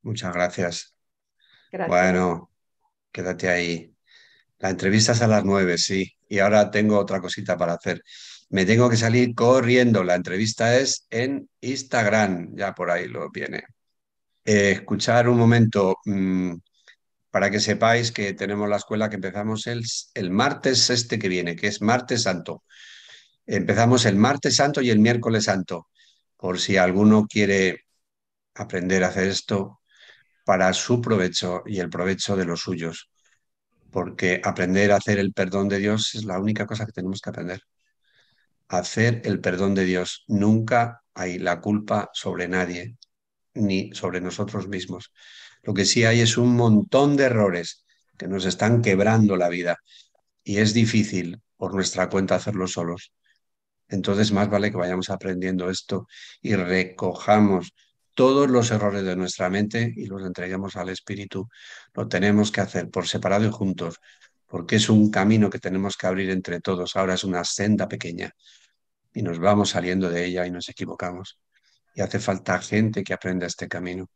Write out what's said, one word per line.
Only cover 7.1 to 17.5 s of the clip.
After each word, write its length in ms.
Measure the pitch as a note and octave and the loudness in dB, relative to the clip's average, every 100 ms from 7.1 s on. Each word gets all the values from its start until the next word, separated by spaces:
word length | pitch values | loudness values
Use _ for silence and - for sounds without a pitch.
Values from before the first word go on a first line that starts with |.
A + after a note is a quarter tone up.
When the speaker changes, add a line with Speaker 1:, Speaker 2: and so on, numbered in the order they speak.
| F#2+ | -4
Speaker 1:
cosita 360 | F2+ - G#2 F2 | -4 -10 -4 -2
para 160 | E2+ | -2
hacer. 280 | F2 G2 F2 _ - - - _ | -2 -4 -6 _ -20 -20 -20 _
Me 160 | G2 F#2 | 0 4
tengo 240 | A2+ B2 | 6 6
que 80 | A2+ | 4
salir 380 | A2+ A#2+ B2 A#2+ | 2 4 2 2
corriendo. 680 | A#2+ C3 A#2+ B2+ B2 G#2+ | 4 4 6 4 6 4
La 120 | F2+ F2+ | 2 0
entrevista 640 | F2+ F#2 A2 A2 A#2 B2 | 0 -2 -2 0 2 2
es 300 | C3+ - _ | 2 -4 _
en 400 | A2+ B2+ C#3 - _ | -4 -4 -4 -10 _
Instagram. 920 | A#2+ C3+ - B2 G#2 A2 G2+ F2+ E2+ - | -8 -8 -4 0 2 2 2 -2 -6 -8
Ya 180 | G2 | -8
por 160 | - F2 | -6 -4
ahí 160 | F2 D#2+ | -2 -4
lo 220 | B1 D2 | -10 -10
viene. 320 | - C2+ - - _ _ _ _ _ _ _ - | -10 -10 -10 -14 _ _ _ _ _ _ _ 2
Eh, 260 | G#2 G2+ | 4 4
escuchar 580 | G2 - G#2 - A#2 A#2+ | 2 -2 -2 2 4 6
un 80 | A#2+ | 6
momento, 600 | A#2 A#2 A2+ G#2 F#2+ F#2+ - | 6 6 4 4 2 0 -2
mm, 500 | G2 F#2+ F#2 F2+ F2 _ _ _ _ _ _ _ | -2 0 0 -2 -6 _ _ _ _ _ _ _
para 220 | G#2 G2 | -2 0